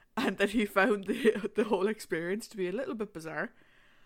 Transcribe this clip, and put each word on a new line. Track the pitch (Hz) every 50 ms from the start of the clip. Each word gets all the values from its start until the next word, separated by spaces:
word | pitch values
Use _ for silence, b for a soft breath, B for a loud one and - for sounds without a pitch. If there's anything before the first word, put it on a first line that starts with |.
| b b b
and | - 269 - 190 -
that | 196 202
he | 202 247 208
found | 202 - 196 185 190 208 202 -
the, | - 240 233 - 226 214 214 196 226 -
<laughs> |
the | - 214
whole | 214 220 180 190 214
experience | 214 - - - 180 160 170 175 190 220 -
to | - -
be | 208 180 175
a | 185
little | 240 277 - 277
bit | 214 220 202 -
bizarre, | 165 160 156 156 151 175 240 - b b b b b b b b b b